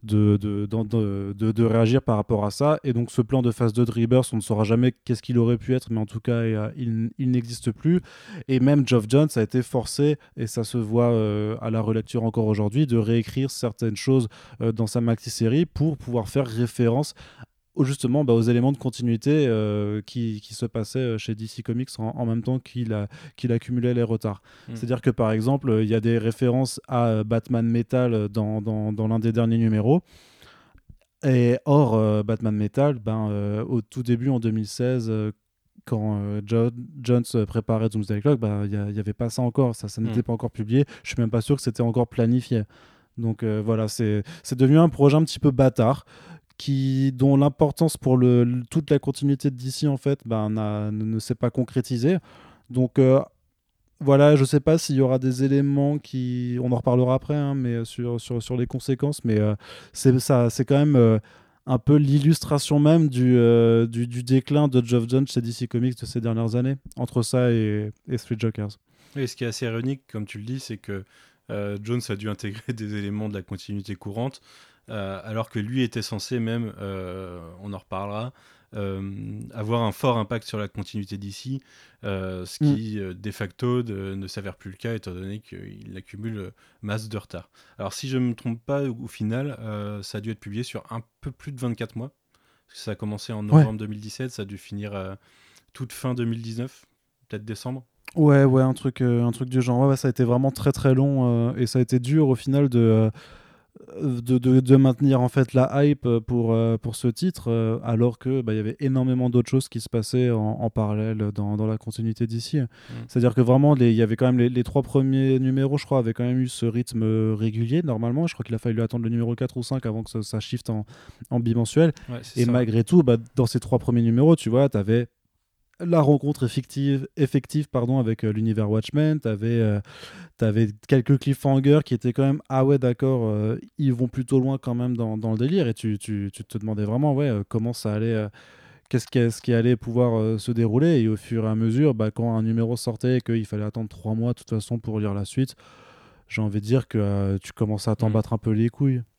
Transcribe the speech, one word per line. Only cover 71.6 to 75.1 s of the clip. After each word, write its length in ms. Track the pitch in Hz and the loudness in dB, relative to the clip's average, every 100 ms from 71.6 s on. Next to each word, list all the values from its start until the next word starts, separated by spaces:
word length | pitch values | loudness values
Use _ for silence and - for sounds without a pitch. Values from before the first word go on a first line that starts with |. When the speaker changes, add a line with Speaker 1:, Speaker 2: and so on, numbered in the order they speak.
| 101 101 | -8 -8
Speaker 2:
Jones 200 | 104 120 - | -6 -6 -6
a 60 | 104 | -8
dû 140 | 107 | -8
intégrer 440 | 104 107 104 - | -8 -10 -12 -10
<laughs> 0 | |
des 220 | 113 107 104 | -8 -6 -6
éléments 320 | 101 104 107 | -6 -6 -6
de 60 | |
la 80 | 101 | -8
continuité 540 | 92 95 - 101 95 98 | -10 -14 -10 -10 -10 -12
courante, 440 | - 101 127 - _ - _ _ _ | -10 -8 -8 -8 _ -20 _ _ _
euh, 320 | 110 98 | -10 -10